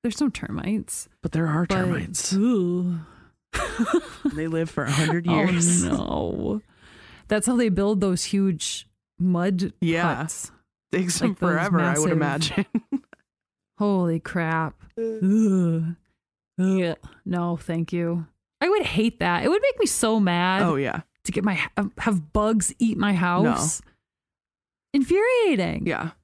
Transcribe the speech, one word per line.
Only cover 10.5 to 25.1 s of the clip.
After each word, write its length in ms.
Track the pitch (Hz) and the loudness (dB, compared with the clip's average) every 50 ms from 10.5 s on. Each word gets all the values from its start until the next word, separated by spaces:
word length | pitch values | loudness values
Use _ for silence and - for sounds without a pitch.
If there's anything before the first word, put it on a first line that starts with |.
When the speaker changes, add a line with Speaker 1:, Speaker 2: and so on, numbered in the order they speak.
| - _ _ _ _ _ _ _ | -16 _ _ _ _ _ _ _
Speaker 2:
Takes 260 | - 180 190 180 170 - | -2 -2 0 0 -2 0
them 120 | - 220 | 0 0
Speaker 1:
Like 100 | 190 - | 0 0
those 100 | 175 175 | 0 0
Speaker 2:
forever, 300 | 156 160 170 202 175 170 | 2 2 0 2 2 2
I 180 | - - - 151 | 2 2 2 2
would 180 | 156 180 170 | 2 2 2
Speaker 1:
massive 400 | 160 151 143 139 151 160 147 - - | 2 0 0 0 -2 -2 -2 -2 -2
Speaker 2:
imagine. 40 | 202 - _ 233 - _ - 269 - _ - _ | -4 -2 _ -8 -6 _ -8 -8 -8 _ -20 _
<laughs> 560 | _ _ _ _ _ _ _ _ _ _ _ _ | _ _ _ _ _ _ _ _ _ _ _ _
Speaker 1:
Holy 420 | 208 208 202 190 180 170 165 165 | 0 0 2 2 2 0 0 -2
crap. 600 | - - - 175 170 160 165 165 160 156 - _ - - _ | -4 -4 -4 -4 -2 0 0 0 -2 -2 -6 _ -20 -16 _
Speaker 2:
Uh. 60 | - 226 226 220 220 185 | -6 -6 -4 -2 0 2
Speaker 1:
Ugh. 600 | 190 202 220 220 208 190 185 175 170 165 165 165 165 170 - _ _ _ _ _ _ _ _ _ _ _ - | 2 4 4 4 4 4 4 2 2 2 0 -2 -4 -6 -8 _ _ _ _ _ _ _ _ _ _ _ -2
Ugh. 360 | 185 190 190 190 180 170 - - - - - - _ | 0 2 2 2 0 -2 -4 -6 -10 -20 -20 -14 _
No, 300 | 190 180 175 175 175 175 | -4 -4 -2 -2 -2 -4
thank 360 | 165 - - 165 165 165 - | -4 -4 -4 -4 -4 -2 -2
you. 340 | - 175 170 170 170 175 160 - _ _ _ _ _ _ | -2 -2 -2 -2 -2 -4 -6 -8 _ _ _ _ _ _
I 80 | - 349 | 0 2
would 140 | 403 427 349 | 2 0 0
hate 340 | - - 165 220 233 - _ | 0 0 0 0 0 0 _
that. 240 | - 175 175 175 - | -2 0 0 0 2
It 40 | 254 | 2
would 120 | 339 427 | 2 2
make 200 | 427 554 508 - | 2 0 0 2
me 60 | 440 | 0
so 340 | - - - - 220 220 226 | 0 2 2 2 2 2 2
mad 420 | 202 185 175 175 175 185 190 190 | 2 2 2 2 2 2 2 2
Speaker 2:
Oh, 140 | 202 175 160 | 2 2 0
yeah. 240 | 139 139 117 - - - _ _ _ _ | 0 0 -2 -4 -6 -8 _ _ _ _
Speaker 1:
to 80 | - | -6
get 100 | 180 - | -4 -2
my, 120 | 185 208 190 160 - - _ | -2 0 -2 -2 -4 -4 _
have, 140 | - 202 202 - - | -4 -4 -4 -4 -4
have 340 | - 233 208 180 151 151 | -2 0 0 0 -2 -2
bugs 400 | _ 214 208 214 226 214 180 - - _ | _ 0 0 2 2 2 0 -2 -2 _
eat 180 | 240 226 214 | 0 0 0
my 160 | 175 180 202 | 0 0 0
house. 680 | 202 170 180 175 175 180 - 233 - 65 - 160 - - | 2 2 2 2 2 2 4 2 2 2 0 -2 -2 -4
Speaker 2:
No. 80 | - _ _ _ _ _ _ _ _ _ _ _ _ _ _ _ _ _ _ _ _ _ | -8 _ _ _ _ _ _ _ _ _ _ _ _ _ _ _ _ _ _ _ _ _
Speaker 1:
Infuriating. 920 | - 285 262 - | 0 0 2 4